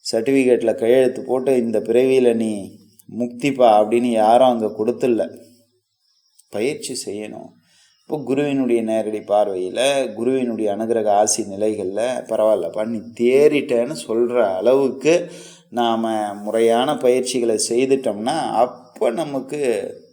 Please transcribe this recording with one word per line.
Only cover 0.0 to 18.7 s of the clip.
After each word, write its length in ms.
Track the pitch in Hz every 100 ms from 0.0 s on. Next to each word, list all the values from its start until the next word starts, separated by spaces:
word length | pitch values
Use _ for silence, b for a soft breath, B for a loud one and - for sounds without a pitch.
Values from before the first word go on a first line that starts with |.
| -
சர்டிஃபிகேட்டில் 640 | 113 110 135 123 113 117 -
கையெழுத்து 460 | 113 131 127 127
போட்டு, 360 | 127 127 131 127
"இந்த 220 | 117 110
பிறவியில 540 | 104 117 131 131 123
நீ 460 | 113 110 101 95 - _ _ - 107
முக்திப்பா" 480 | 120 120 139 135 120
அப்படின்னு 440 | 107 107 117 123
யாரும் 360 | 110 107 120 131
அங்க 180 | 120 107
கொடுத்துல்ல. 640 | - 110 120 135 110 85 - - _ _ _ _ _ _ _ _ _ _
பயிற்சி 640 | 104 123 - - 123 -
செய்யணும். 380 | 101 107 117 - _ b b b b
இப்போ 220 | _ 156
குருவினுடைய 580 | 123 135 147 139 123 120
நேரடி 380 | 110 110 107 107
பார்வையில, 920 | 87 104 101 92 92 95 131 139 123
குருவினுடைய 640 | 107 120 131 123 110 107 101
அனுகிரக 320 | 113 117 107
ஆசி 360 | 101 110 -
நிலைகள்ல, 580 | 101 98 107 104 95 98 120 127 -
"பரவாயில்லப்பா, 580 | 110 110 104 82 104 110
நீ 120 | 117 - 117
தேறிட்டேன்னு" 760 | 120 135 147 147 - 117 123 226 -
சொல்ற 480 | 113 117 120 104 92
அளவுக்கு 760 | 110 135 135 127 151 170 175 B B B _
நாம 640 | 117 117 113 113 110 104
முறையான 640 | 101 104 113 117 113 139 139
பயிற்சிகளை 640 | 127 127 123 131 117 107 -
செய்துட்டோம்னா, 680 | 117 131 135 123 104 113 160 120
அப்ப 580 | 107 123